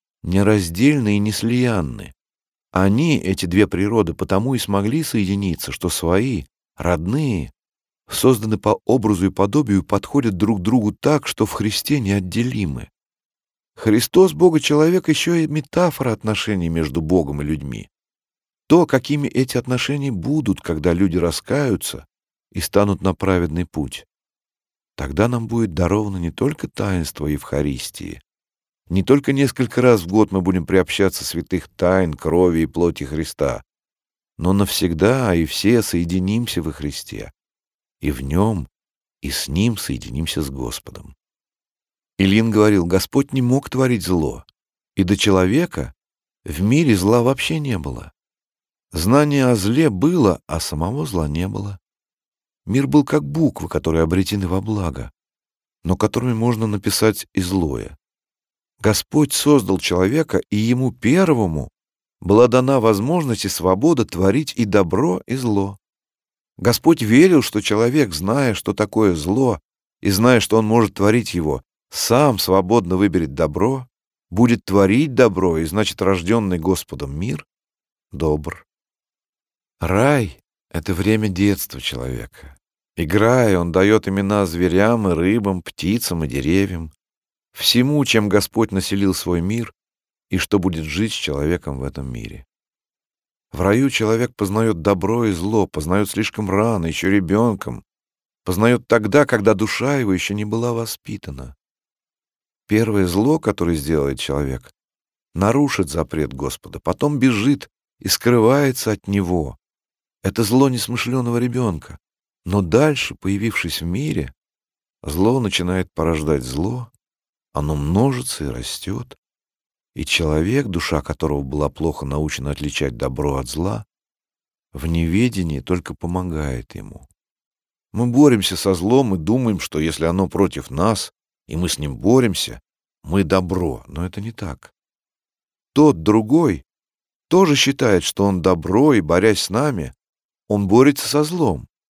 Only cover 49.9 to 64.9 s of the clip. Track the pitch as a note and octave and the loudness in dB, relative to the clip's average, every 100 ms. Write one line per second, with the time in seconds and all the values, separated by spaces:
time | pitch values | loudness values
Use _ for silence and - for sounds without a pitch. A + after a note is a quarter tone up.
49.9 | F#2+ D3 F3+ G#2 D#2+ - E2 - D2+ F2 | 2 0 4 2 2 -4 -6 -6 -4 -4
50.9 | C#3 D3+ F2+ D2+ D#2 F#2+ G2+ G2+ G2 _ | -4 -4 -4 -2 -4 -4 -6 -10 -12 _
51.9 | _ _ _ _ _ _ _ - B2 C3+ | _ _ _ _ _ _ _ -2 0 4
52.9 | D3 C#3+ D3 C#3+ D#3 D3 - - D#2 D#2+ | 2 2 -2 -2 0 0 0 -6 -4 0
53.9 | E2 D#2+ F#2 F2+ G2+ F2+ F#2+ G#2 G#2+ E2+ | 2 2 2 0 -2 -2 -4 -4 -4 -4
54.9 | C2 - - _ _ _ _ _ _ E2 | -6 -12 -16 _ _ _ _ _ _ -2
55.9 | F#2 G#2+ B2+ B2 A2 A#2 A2 A2 G#2 G2+ | 0 0 0 -2 0 0 0 -2 -2 -4
56.9 | - A2 G2+ - G2 F2+ F#2+ D#2 A#1+ G#1+ | 2 2 0 -4 -4 -2 0 -2 -4 -10
57.9 | C#2 _ _ _ _ _ _ _ _ G#3+ | -16 _ _ _ _ _ _ _ _ 0
58.9 | - - D3+ D3 - D3 C#3+ F#2+ F#2 - | 0 0 0 0 0 4 4 4 -2 0
59.9 | F2+ F#2+ D3+ D#3 G2 - G#2 A2+ B2 B2+ | 0 2 0 -2 -4 -2 -2 0 0 0
60.9 | - A2+ F3 F3+ B2 F#2+ D2+ B1 _ _ | -2 2 2 4 2 0 -2 -8 _ _
61.9 | _ _ _ F2 G#2 B2 B2+ B2+ C3+ A2 | _ _ _ 4 6 6 4 2 2 4
62.9 | G2 B2 F3 C#3 A2+ G2+ - F2+ F#2+ D3+ | 2 0 -2 -2 -4 -4 -2 0 2 2
63.9 | C#3+ G#2+ E2+ F#2+ B2+ D3+ - G#2+ G2+ F2 | 2 0 0 2 2 -2 -4 2 2 2